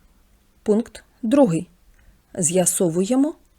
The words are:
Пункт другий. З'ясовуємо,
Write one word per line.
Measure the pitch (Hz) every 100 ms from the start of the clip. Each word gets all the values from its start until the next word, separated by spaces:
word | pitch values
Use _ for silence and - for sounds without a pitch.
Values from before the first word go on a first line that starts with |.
| _ _ _ _ _ _
Пункт | - 214 240 - - _
другий. | 220 277 247 160 - _ _ _ _ _ _ -
З'ясовуємо, | 165 180 175 - 180 165 196 262 294 - _